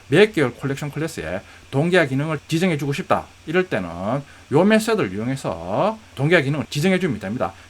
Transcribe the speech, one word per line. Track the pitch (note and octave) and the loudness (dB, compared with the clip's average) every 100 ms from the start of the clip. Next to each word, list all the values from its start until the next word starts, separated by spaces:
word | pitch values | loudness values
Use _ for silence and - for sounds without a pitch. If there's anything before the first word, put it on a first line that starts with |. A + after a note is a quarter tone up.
| - | 0
맵 | D3+ G#3+ | 4 4
계열 | E3+ B2 - | 4 0 0
컬렉션 | C3+ C#3 D3 | -6 -6 -6
클래스에 | D3 D#3+ - D#2+ F#2 - - - | -6 -6 -6 -6 -8 -10 -20 -4
동기화 | C3+ E3+ F3+ C#3+ | 0 4 4 4
기능을 | C3 D#3+ D3 - | 0 -2 -6 -4
지정해 | D#3+ F#3 D3 | 0 0 0
주고 | C#3+ | -2
싶다. | C#3 - G2 - - | -4 -2 -2 -2 -14
이럴 | - F3+ F#3 | -2 -2 0
때는 | A#2 F2 E2+ G2+ C#3 - - - | -2 -4 -6 -4 -4 -6 -18 0
요 | C#3 | 4
메서드를 | G3+ A3 A3 G#3+ A2 | 4 4 2 0 0
이용해서 | G2 A#2+ C3+ C3+ F2 F2 A#2 F#3+ A3 - | -2 -4 -4 -4 -6 -4 0 0 -2 -12
동기화 | - D3 F3 | -4 2 2
기능을 | C3+ D3+ A#2+ | 2 -2 -4
지정해 | D3 F#3 F#3 | -2 0 0
주면 | F3+ G2+ | 0 -4
됩니다. | G2 B2 F#2 - | -6 -4 -4 -6